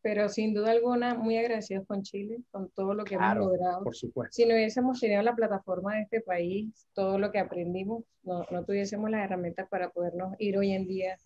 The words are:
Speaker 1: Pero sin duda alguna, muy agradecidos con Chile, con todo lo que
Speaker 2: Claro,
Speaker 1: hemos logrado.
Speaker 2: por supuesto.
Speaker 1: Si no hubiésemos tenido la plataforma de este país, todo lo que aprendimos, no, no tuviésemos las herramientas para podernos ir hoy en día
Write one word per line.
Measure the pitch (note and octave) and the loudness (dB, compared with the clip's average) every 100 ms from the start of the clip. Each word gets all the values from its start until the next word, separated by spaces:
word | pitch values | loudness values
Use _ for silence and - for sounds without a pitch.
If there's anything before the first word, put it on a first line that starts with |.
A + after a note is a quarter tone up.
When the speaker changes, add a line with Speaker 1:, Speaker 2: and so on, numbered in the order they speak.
Speaker 1:
Pero | A3 G#3 G#3 | 0 2 0
sin | G#3 A3 G#3 | 2 0 2
duda | A3 | 4
alguna, | A#3 A#3+ B3 B3 | 4 4 2 2
muy | A#3+ A3+ A3+ | 0 2 2
agradecidos | A#3 A3 G3+ G3 F#3+ | 2 -2 -2 -6 -4
con | G3+ | -6
Chile, | G3 G3+ G3+ A#3 - | -6 -8 -8 -10 -10
con | G3 F#3 | -10 -8
todo | - F#3+ G3+ | -4 -2 -2
lo | F3 | -2
que | F#3+ | 2
Speaker 2:
Claro, | F#3 G#3 | 2 4
Speaker 1:
hemos | F#3+ | 2
logrado. | F3+ F3+ F3+ | 2 2 -2
Speaker 2:
por | G3+ - | -4 -6
supuesto. | - - - | -6 -6 -6
Speaker 1:
Si | - A#3 | 4 6
no | A3+ | 6
hubiésemos | A3 A#3+ B3+ B3+ | 4 2 0 2
tenido | A3+ G3+ | 2 4
la | A3+ A3+ | 4 2
plataforma | G#3+ G3 - F3+ G3 | 0 0 -2 -4 -2
de | G#3+ | -4
este | G#3 A3+ | -2 -4
país, | A3 F3 F3 G3 A3 - _ | -2 -2 0 -2 -6 -10 _
todo | - F#3+ G3 | -2 0 2
lo | G3+ | 2
que | G3+ | 0
aprendimos, | F#3 F3 F3 F#3 G3 A#3 - _ | -2 -2 -4 -4 -4 -6 -8 _
no, | - F3 - | -6 -4 -2
no | F3+ E3+ | -4 -2
tuviésemos | G3+ G3+ G#3 G#3+ | -2 -2 -2 0
las | G#3+ | 0
herramientas | G3 F#3 F3 E3+ F#3 | 0 -2 -4 -6 -6
para | F#3+ F3+ | -4 -4
podernos | F3 F3 F3 F#3 F#3+ | -2 -4 -4 -6 -4
ir | G#3 G3 | 0 2
hoy | G3 | 2
en | F#3+ F#3 | 0 -2
día | F#3+ F#3 F#3+ | -4 -4 -6